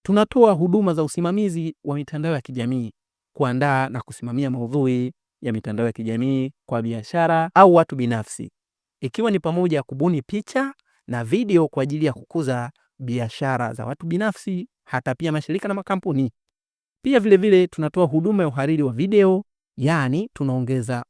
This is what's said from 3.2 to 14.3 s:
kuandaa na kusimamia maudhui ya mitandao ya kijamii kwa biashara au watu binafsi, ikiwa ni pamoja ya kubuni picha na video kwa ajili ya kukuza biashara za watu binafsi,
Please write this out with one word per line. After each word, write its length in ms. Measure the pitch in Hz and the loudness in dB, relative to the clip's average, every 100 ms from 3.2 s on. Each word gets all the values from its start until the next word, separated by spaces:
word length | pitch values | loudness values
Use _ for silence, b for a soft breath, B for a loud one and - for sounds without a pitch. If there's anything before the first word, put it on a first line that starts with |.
| _ - | _ -4
kuandaa 540 | 131 123 143 135 131 | -2 0 2 2 0
na 120 | 117 | -6
kusimamia 500 | - - 120 123 139 | -12 -12 -6 -4 -2
maudhui 640 | 127 117 143 131 123 127 - _ _ | -4 -4 0 0 0 -2 -8 _ _
ya 120 | 127 | -6
mitandao 320 | 110 117 107 117 | -6 -4 -4 -4
ya 60 | |
kijamii 600 | 110 113 113 131 135 131 - - | -4 -6 -2 -2 -2 -4 -10 -6
kwa 120 | 117 | -4
biashara 680 | 117 117 107 170 165 165 165 180 | -4 -6 -6 0 2 2 2 6
au 180 | 190 175 | 8 8
watu 200 | 165 135 | 4 -2
binafsi, 560 | 120 113 107 - 110 - _ _ _ _ | -2 -2 -6 -12 -14 -16 _ _ _ _
ikiwa 300 | 131 - 226 | -8 -2 0
ni 80 | 190 | 0
pamoja 380 | - 175 180 151 | 0 0 0 0
ya 60 | |
kubuni 380 | - 135 170 156 | -4 -2 0 0
picha 520 | - 208 - 262 269 - _ _ - | -4 -8 -4 -4 -4 -8 _ _ -8
na 160 | 120 | -6
video 440 | 113 196 214 175 156 | -2 -2 2 2 2
kwa 160 | - | 0
ajili 220 | 135 151 156 | -4 -2 -2
ya 80 | |
kukuza 580 | - - 165 135 123 120 - _ _ | -4 -6 -4 -4 -4 -6 -14 _ _
biashara 720 | 123 123 113 - 139 127 117 | -6 -4 -4 -4 -2 -2 -4
za 120 | 117 117 | -6 -10
watu 200 | 143 165 | -8 -4
binafsi, 640 | 175 214 | -2 -2